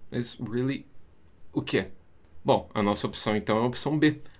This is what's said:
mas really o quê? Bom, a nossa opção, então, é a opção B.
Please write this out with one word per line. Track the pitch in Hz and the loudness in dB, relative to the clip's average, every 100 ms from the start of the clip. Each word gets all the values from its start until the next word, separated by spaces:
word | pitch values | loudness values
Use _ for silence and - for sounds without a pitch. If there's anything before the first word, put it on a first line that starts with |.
| - | -8
mas | 123 117 - | -4 -4 -6
really | 113 117 127 139 - - - - - - - | -6 -2 -2 -4 -8 -18 -18 -20 -20 -18 -8
o | - | -4
quê? | - 113 92 - - - - - | 0 0 0 -6 -18 -20 -20 -4
Bom, | - 107 - | 2 2 2
a | - | 0
nossa | 101 104 120 | 2 2 0
opção, | - - 107 | -2 0 2
então, | 101 110 | 2 2
é | |
a | 120 | 2
opção | 123 - 151 | 0 0 4
B. | 151 147 - - | 4 2 -6 -16